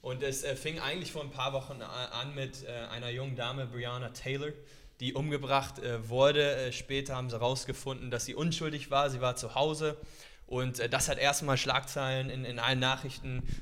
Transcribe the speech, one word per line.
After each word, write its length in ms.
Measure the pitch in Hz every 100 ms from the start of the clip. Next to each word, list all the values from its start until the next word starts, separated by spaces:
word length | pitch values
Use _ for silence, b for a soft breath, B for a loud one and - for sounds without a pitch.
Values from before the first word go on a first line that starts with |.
Und 220 | 127 127
es, 220 | 139 131
äh, 120 | 143 131
fing 220 | 156 160
eigentlich 340 | 135 170 160
vor 80 | 160
ein 100 | 139
paar 220 | 131 131
Wochen 300 | 135 127 127
a-, 380 | 110 113 123 117
an 120 | 131
mit, 300 | 143 131 -
äh, 240 | - 120 117
einer 200 | 117 120
jungen 260 | 123 135 123
Dame, 300 | 120 135 127
Breonna 440 | 123 120 123 120
Taylor, 420 | - 131 135 147 147 b b b -
die 120 | 127
umgebracht, 640 | 135 151 143 131 135 135 -
äh, 300 | 123 117 110
wurde. 460 | 123 139 147 143
Äh, 180 | 131 127
später 440 | 120 - 135 139 127
haben 120 | 127
sie 100 | 113
rausgefunden, 720 | 120 131 - 120 - 131 127
dass 140 | 120
sie 100 | -
unschuldig 560 | 127 160 160 156 147 -
war. 200 | 139 143
Sie 100 | 127
war 160 | 123 120
zu 180 | 113
Hause. 440 | 131 151 151 156 151 B B B B -
Und, 340 | 123 127 123
äh, 80 | 117
das 220 | 131 -
hat 80 | 139
erstmal 400 | 139 143 147 127
Schlagzeilen 720 | 135 131 135 - 135 131 131
in, 160 | 127 127
in 120 | 120
allen 200 | 117 131
Nachrichten 640 | 127 131 139 - 131 127 127 B